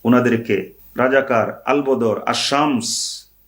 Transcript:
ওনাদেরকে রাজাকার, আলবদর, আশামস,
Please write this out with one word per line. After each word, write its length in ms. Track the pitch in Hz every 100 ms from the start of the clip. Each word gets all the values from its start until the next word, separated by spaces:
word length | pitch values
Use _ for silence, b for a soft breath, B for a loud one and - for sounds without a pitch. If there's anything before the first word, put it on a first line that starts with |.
| 117
ওনাদেরকে 680 | 123 120 113 113 98 - - - -
রাজাকার, 680 | 127 135 135 117 95 - -
আলবদর, 560 | 143 135 123 113 101 -
আশামস, 960 | - - 143 151 123 117 - - - - _